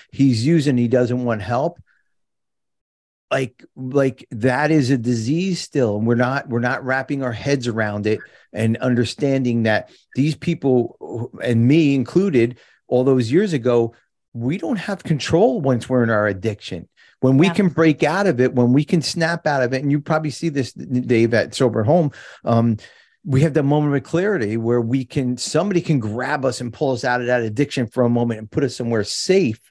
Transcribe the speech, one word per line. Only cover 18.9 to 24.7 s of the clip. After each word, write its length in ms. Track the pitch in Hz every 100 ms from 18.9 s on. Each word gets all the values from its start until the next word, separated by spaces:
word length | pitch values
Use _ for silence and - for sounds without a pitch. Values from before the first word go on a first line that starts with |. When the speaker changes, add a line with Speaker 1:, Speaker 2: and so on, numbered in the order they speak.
| 175
Speaker 1:
snap 440 | - 175 160 170 156
out 140 | 143
of 100 | 123
it, 100 | 131
and 80 | 143
you 100 | 147
probably 300 | 147 160 156
see 200 | - 170
this, 220 | 143 120
Dave, 640 | - - 127 123 117 113
at 200 | 117 - -
Sober 240 | 131 110
at 60 | 110
Home, 260 | 170 151 - - -
um, 320 | - 117 117 107 - _ _ _
we 160 | 180 131
have 140 | 160
that 80 | 143
moment 320 | 139 151 147 143
of 60 |
clarity 520 | - 165 196 190 104 113
where 240 | 113